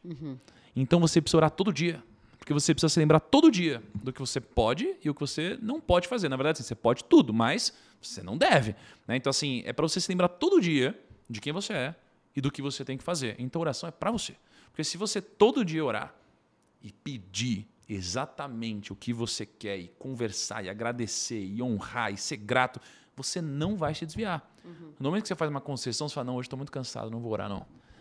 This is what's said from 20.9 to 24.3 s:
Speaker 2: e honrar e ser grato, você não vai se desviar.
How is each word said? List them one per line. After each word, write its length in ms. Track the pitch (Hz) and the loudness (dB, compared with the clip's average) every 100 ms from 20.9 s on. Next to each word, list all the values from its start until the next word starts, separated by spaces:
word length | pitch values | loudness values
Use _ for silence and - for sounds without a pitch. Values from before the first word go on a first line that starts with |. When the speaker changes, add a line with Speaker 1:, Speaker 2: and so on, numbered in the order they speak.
| 123 110 - - 113 | -4 -4 -4 -6 -6
Speaker 2:
e 160 | 95 104 | -6 -4
honrar 500 | 123 104 - 120 110 | -2 -2 -4 -4 -4
e 40 | 98 | -4
ser 200 | - 117 | -8 -8
grato, 420 | 104 127 127 - - - _ | -2 0 0 -4 -20 -20 _
você 280 | - 135 180 | -12 -8 -6
não 340 | 160 139 170 208 | -4 -4 -2 -2
vai 180 | 151 | -4
se 120 | 120 160 | -4 -8
desviar. 420 | 214 214 | -6 -4